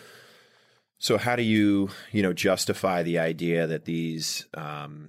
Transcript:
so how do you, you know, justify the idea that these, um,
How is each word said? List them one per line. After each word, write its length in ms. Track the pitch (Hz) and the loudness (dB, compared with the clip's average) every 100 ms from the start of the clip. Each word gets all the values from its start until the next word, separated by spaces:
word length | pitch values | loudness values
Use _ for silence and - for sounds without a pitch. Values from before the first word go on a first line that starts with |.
| - - - - _ _ _ _ _ _ | -20 -20 -20 -20 _ _ _ _ _ _
so 180 | - 107 | 0 0
how 200 | 117 120 | 2 2
do 60 | |
you, 460 | 110 107 104 98 98 - - | 4 4 6 4 0 -6 -4
you 100 | 104 | 0
know, 120 | 95 | 0
justify 680 | 85 98 92 - 95 95 87 | 2 2 2 0 -2 0 0
the 160 | 85 85 | 0 0
idea 480 | 82 80 85 85 80 | 0 0 0 2 0
that 200 | 78 - | -2 -4
these, 600 | 82 82 80 76 - - | -4 -4 -4 -6 -8 -10
um, 560 | 78 76 73 73 76 | -12 -10 -10 -12 -16